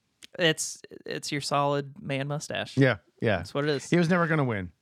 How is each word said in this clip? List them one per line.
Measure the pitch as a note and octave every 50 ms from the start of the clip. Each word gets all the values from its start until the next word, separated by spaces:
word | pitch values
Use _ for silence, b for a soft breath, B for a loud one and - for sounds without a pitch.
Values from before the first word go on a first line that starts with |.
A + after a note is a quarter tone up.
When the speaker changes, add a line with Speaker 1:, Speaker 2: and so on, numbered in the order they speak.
| _ _ _ _ - - - -
Speaker 1:
It's, | F3 D#3+ D#3 - - - - - - - - - -
it's | - - D3+ - -
your | D3+ C#3+
solid | - - C#3+ C#3+ C#3+ C#3+ C#3+ C#3+ C#3+ C3+ C#3 -
man | - - C#3 C3 C3+ C#3+
mustache. | C#3+ D3 - - A2+ G2 G#2 - -
Speaker 2:
Yeah, | C3 C3+ C3 A2 - _ _ _ -
yeah. | A#2+ A2+ G2+ E2+
Speaker 1:
That's | D#2 - -
what | C#3+ C#3+
it | D3+
is. | D3 B2+ - -
Speaker 2:
He | -
was | F3 E3+ D#3
never | F#3 F3 E3+ D#3
gonna | D#3+ D#3 C3+
win | B2 A2 G2 F#2 F2 - _